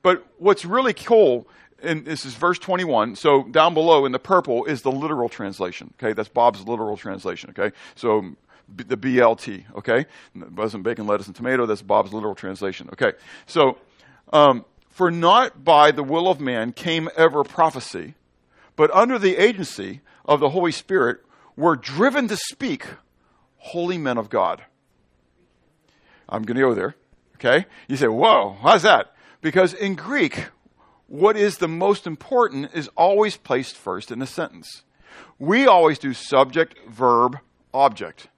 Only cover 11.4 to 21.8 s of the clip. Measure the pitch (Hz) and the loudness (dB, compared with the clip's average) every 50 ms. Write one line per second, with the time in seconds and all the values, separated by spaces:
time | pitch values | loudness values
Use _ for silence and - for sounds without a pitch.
11.4 | 120 127 131 127 120 107 107 98 98 98 101 107 98 95 104 110 104 107 98 - | -4 -2 -2 -2 0 -2 -4 -6 -2 0 0 0 0 -2 -6 -8 -8 -8 -10 -10
12.4 | - 95 98 - 101 98 92 - - - - - 135 107 - _ _ - - - | -12 -12 -10 -8 -8 -8 -8 -10 -18 -20 -6 -2 -2 -2 -2 _ _ -20 -20 -20
13.4 | _ - - 170 143 131 123 _ _ _ _ _ _ _ _ _ _ - - 151 | _ -6 0 2 2 2 0 _ _ _ _ _ _ _ _ _ _ 0 4 6
14.4 | 147 143 131 117 - _ _ _ _ _ _ - 185 170 170 170 165 170 202 240 | 6 6 4 2 -4 _ _ _ _ _ _ -2 -2 -2 0 0 2 4 4 4
15.4 | 262 233 _ 147 131 160 160 147 147 151 143 151 143 135 151 165 175 185 180 139 | 2 0 _ -4 2 4 6 6 6 6 4 0 -6 -4 -4 -2 0 -2 -2 -2
16.4 | 147 131 123 113 110 120 120 - - 180 165 165 160 170 - 160 165 165 160 147 | -4 -6 -4 -4 -6 -6 -8 -8 -6 -6 -4 -4 -6 -6 0 2 2 2 4 0
17.4 | 139 - - - 165 160 - 127 - - - - 71 95 151 _ _ _ _ _ | -4 -2 0 0 0 0 0 -6 -14 -14 -14 -14 -14 -14 -18 _ _ _ _ _
18.4 | _ _ _ _ _ _ _ - 151 151 - 185 226 247 262 226 196 190 180 - | _ _ _ _ _ _ _ 0 0 4 4 2 2 2 0 0 0 0 2 2
19.4 | 190 240 233 190 170 - - - 98 95 107 135 _ _ _ _ _ - 147 143 | 2 0 0 -2 -10 -10 -10 -12 -12 -12 -14 -16 _ _ _ _ _ 0 0 2
20.4 | 147 135 151 185 180 165 147 - - - 190 185 127 120 117 - _ _ _ _ | 2 0 0 0 -2 -2 -4 -6 -8 -4 -2 0 0 0 -2 -6 _ _ _ _
21.4 | _ _ _ - 151 170 160 123 | _ _ _ 0 0 0 0 0